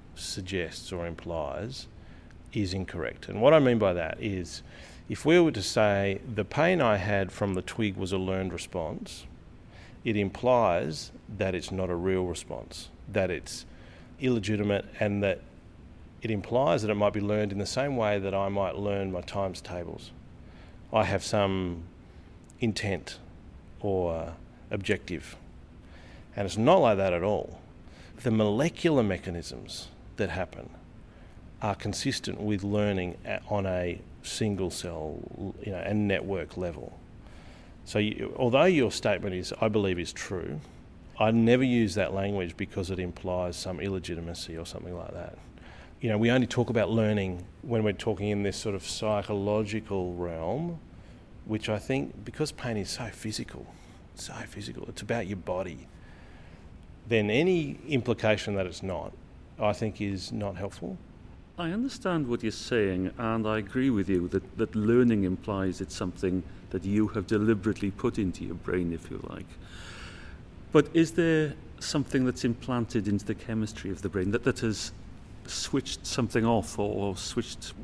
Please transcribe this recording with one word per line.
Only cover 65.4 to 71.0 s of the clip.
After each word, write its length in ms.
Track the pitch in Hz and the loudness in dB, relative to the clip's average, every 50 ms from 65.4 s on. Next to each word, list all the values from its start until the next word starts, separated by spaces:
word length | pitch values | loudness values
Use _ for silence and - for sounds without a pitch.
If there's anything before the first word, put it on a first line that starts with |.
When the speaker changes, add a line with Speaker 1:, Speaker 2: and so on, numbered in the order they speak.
| - 110 101 95 95 95 87 - | -2 -2 -2 0 0 0 -2 -4
Speaker 2:
it's 160 | 95 - - | -6 -6 -6
something 480 | - 95 90 - - - 92 92 90 87 - - - - - | -4 -4 -4 -2 -2 0 0 0 0 -2 -6 -10 -16 -10 -6
that 140 | - 92 90 | -6 -4 -2
you 240 | 98 101 107 107 101 | 2 2 4 2 2
have 180 | - 110 90 | 0 -2 0
deliberately 640 | - 110 104 104 110 113 98 95 110 95 - 104 98 | 2 2 4 4 4 4 4 2 0 0 0 0 -4
put 280 | 92 - - 120 - 117 | -2 0 0 0 2 2
into 260 | 101 90 82 - 90 | 0 0 0 -4 -6
your 100 | - 87 | -8 -8
brain, 380 | 85 - - 90 92 87 85 | -6 -4 -2 0 0 0 0
if 180 | 85 80 - - | -2 -4 -6 -8
you 80 | - - - - | -10 -10 -10 -10
like. 160 | - - - - - - - - - - - - - - - - - - - - - - - - - - - - | -10 -12 -12 -14 -14 -16 -16 -16 -14 -14 -14 -14 -14 -14 -14 -14 -14 -14 -14 -14 -14 -16 -16 -16 -18 -18 -2 4
But 180 | - 151 143 - | 6 6 6 6
is 200 | - 165 | 6 4